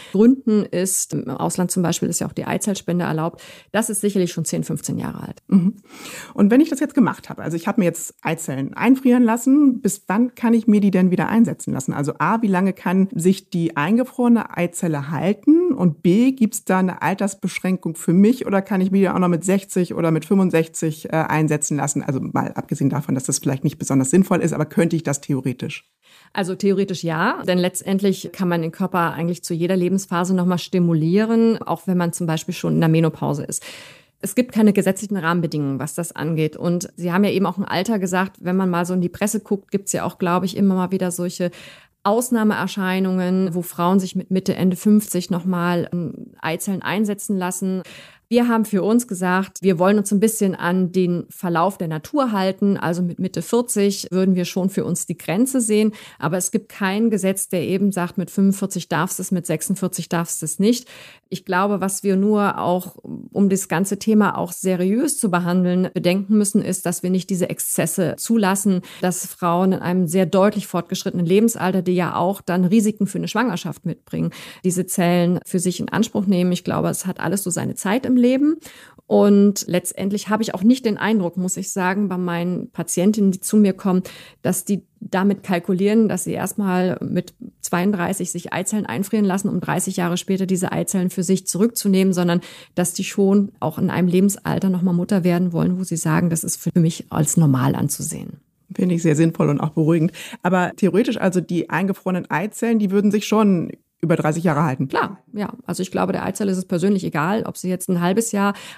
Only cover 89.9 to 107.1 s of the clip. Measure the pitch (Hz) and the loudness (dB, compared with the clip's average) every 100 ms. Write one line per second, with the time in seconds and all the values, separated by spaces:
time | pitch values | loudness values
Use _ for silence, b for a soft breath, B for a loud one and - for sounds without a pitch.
89.9 | 190 175 175 - 190 185 190 180 160 170 | -2 -2 -2 -2 -2 0 -2 -2 -2 -2
90.9 | 190 180 - 180 190 - 175 233 - 202 | -2 -2 -2 0 0 -2 0 0 0 2
91.9 | 190 190 180 175 170 B B B - 180 | 4 4 2 2 0 B B B -4 -2
92.9 | - 185 - 196 202 202 - - - 185 | -4 -4 0 4 4 2 -2 -6 -2 -2
93.9 | - 180 185 202 196 - - 190 180 180 | 2 2 4 2 0 -4 -2 0 0 2
94.9 | 175 175 196 175 175 180 165 160 180 185 | 0 2 2 2 2 0 0 0 0 -2
95.9 | 165 160 160 175 165 - - 165 180 165 | -2 0 2 2 0 -4 -6 -2 2 2
96.9 | - - - 151 - 156 131 135 - 143 | 0 -4 -2 2 4 4 4 2 0 -2
97.9 | - 143 - 50 - _ _ _ - 185 | -4 -8 -10 -12 -16 _ _ _ -2 0
98.9 | 170 165 147 165 - 156 147 156 165 156 | 2 2 4 2 2 0 2 0 0 2
99.9 | 170 165 B B B - 185 175 - 190 | 2 0 B B B 0 0 0 0 0
100.9 | 175 - 220 190 185 156 175 - 156 190 | 2 0 0 0 0 -2 -4 -2 -2 -2
101.9 | 190 190 180 - 151 208 - 226 226 202 | -4 -4 -4 -2 -4 -4 -4 0 0 2
102.9 | 196 202 208 - 214 208 180 - - _ | 2 2 0 0 2 4 2 -2 -10 _
103.9 | _ 160 165 151 165 170 156 165 131 135 | _ 0 0 0 0 0 2 0 -2 -2
104.9 | - - 196 _ 208 208 - - 180 190 | -2 -4 -6 _ -8 -8 -8 -10 -8 -6
105.9 | 190 185 190 - 196 202 185 180 175 190 | -2 -2 -2 -6 -4 -2 -2 -2 0 0
106.9 | 196 165 | 0 -2